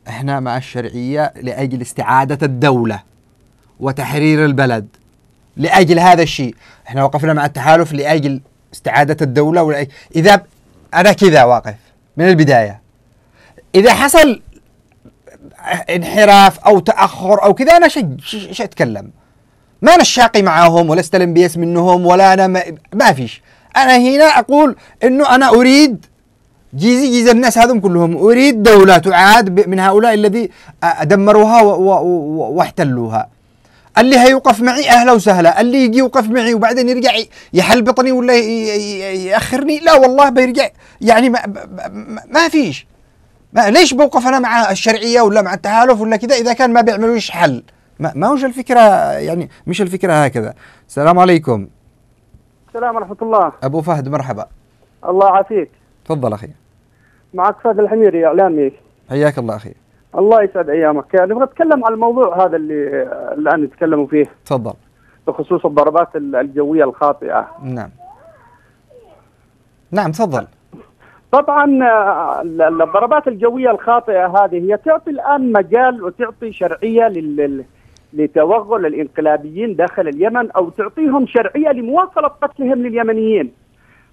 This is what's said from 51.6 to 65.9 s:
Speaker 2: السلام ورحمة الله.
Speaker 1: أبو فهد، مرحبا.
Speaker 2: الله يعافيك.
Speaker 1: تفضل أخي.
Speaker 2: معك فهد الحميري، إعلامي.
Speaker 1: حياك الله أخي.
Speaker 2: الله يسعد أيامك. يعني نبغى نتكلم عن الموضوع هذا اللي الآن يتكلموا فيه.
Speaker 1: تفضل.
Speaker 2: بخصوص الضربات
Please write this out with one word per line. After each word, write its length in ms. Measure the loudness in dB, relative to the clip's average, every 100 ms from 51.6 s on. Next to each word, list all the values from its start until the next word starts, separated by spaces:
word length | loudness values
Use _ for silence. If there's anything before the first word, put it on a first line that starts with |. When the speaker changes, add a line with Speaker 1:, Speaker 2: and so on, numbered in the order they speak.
| -6 _ _ _ _ _ _ _ _ _ _
Speaker 2:
السلام 280 | -8 -6 -6
ورحمة 220 | -8 -10
الله. 300 | -4 -2 -2 -4
Speaker 1:
أبو 180 | -6 -6
فهد، 280 | -4 -6 -6
مرحبا. 360 | -8 -8 -10 -14 _ _ _ _ _ -4
Speaker 2:
الله 220 | 0 2
يعافيك. 440 | 2 -2 -6 -8 _ _ _ -10
Speaker 1:
تفضل 280 | -6 -6
أخي. 140 | -8 -14 -20 _ _ _ _ _ _ _
Speaker 2:
معك 220 | -4 -4 -2
فهد 160 | -4 -2
الحميري، 460 | -2 2 0 2 0
إعلامي. 460 | 0 0 0 -4 -6 _ _ -8
Speaker 1:
حياك 280 | -2 -2 -2
الله 180 | -8 -10
أخي. 180 | -14 -20 _ _ _ -2
Speaker 2:
الله 280 | 2 2
يسعد 260 | 0 -4 -4
أيامك. 360 | -2 -2 -2 -2
يعني 180 | -2 0
نبغى 140 | -2 -4
نتكلم 400 | -2 -2 0 -2
عن 80 |
الموضوع 520 | -2 -2 0 -2 0 -2
هذا 100 | -2
اللي 480 | -6 -6 -6 -6 -6 -8 -10 -6
الآن 260 | -2 -2
يتكلموا 440 | -4 -4 -4 -2 -2
فيه. 180 | -2 -4 _ -8
Speaker 1:
تفضل. 280 | -8 -8 -14 _ _ _ _ -10
Speaker 2:
بخصوص 380 | -8 -4 -4 -2
الضربات 500 | 0 0